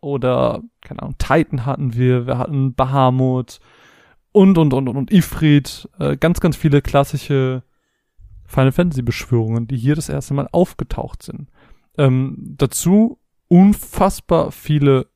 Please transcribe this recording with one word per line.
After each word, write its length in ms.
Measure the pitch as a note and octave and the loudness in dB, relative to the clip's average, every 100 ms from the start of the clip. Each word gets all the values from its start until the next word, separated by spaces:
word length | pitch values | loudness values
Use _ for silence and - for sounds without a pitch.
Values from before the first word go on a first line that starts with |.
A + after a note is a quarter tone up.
oder, 600 | C#3+ C#3 B2+ B2+ B2+ A2+ A#3 _ | -6 -4 -2 0 0 -2 -12 _
keine 220 | - - | -18 -14
Ahnung, 140 | - C3+ | -12 -8
Titan 480 | - D3 D#3 C3+ A#2+ | 0 0 0 -4 -6
hatten 280 | C3+ C#3 | -4 -4
wir, 320 | A#2 B2+ B2+ A#2+ | 0 0 0 -2
wir 120 | B2 | -6
hatten 360 | B2+ C#3+ C3+ | -4 -2 -2
Bahamut 880 | B2+ C3 C3+ C3 B2+ C3 B2+ B2 - _ _ _ _ _ _ _ | -2 -2 2 2 2 0 -2 -6 -14 _ _ _ _ _ _ _
und, 240 | G#3 F#3+ F3+ | 4 6 6
und, 160 | D#3 | 2
und, 160 | C3 C3+ | 0 -4
und, 80 | C3+ | -6
und 160 | C3+ | 2
Ifrit. 760 | G3+ - - D#3 D3 C3+ - - _ | 2 2 0 4 4 2 -16 -20 _
Äh, 180 | C#3+ C#3+ | -4 0
ganz, 240 | D#3+ F3 | 0 0
ganz 160 | F3+ C#3+ | 0 0
viele 240 | D#3 C#3+ | 2 2
klassische 800 | - C#3+ C#3 C#3+ - C#3 C3 C3 - _ _ _ _ _ - - - | 2 0 0 -4 -4 -2 -2 -4 -10 _ _ _ _ _ -20 -20 -8
Final 260 | - C3 | 0 2
Fantasy 300 | C3+ F3+ C#3 | 2 -2 0
Beschwörungen, 640 | A#2 - - A#2+ A2 A2+ A2+ | -4 -6 -2 -2 0 -4 -4
die 80 | C3 | -4
hier 180 | B2 | -2
das 140 | D3+ D3 | -2 -4
erste 240 | C#3+ - | -8 -6
Mal 140 | C#3 C#3+ | -6 -4
aufgetaucht 720 | E3+ F#3 - - - - - | 0 -2 -2 -10 -8 -10 -14
sind. 260 | - - C#3+ _ _ _ _ - | -16 -18 -18 _ _ _ _ 0
Ähm, 380 | C3+ C3 C3+ - - D3 | 2 2 -2 -8 -14 -4
dazu 600 | C3+ - E3+ G3+ A3+ - _ _ _ | -4 -2 2 4 2 -2 _ _ _
unfassbar 1000 | F3+ G3 G#3 - - G3 - - E3 C#3+ | 6 6 4 -4 -2 -2 -2 -2 -2 -2
viele 540 | - - D3+ C#3 C3+ - | -8 -4 0 4 2 0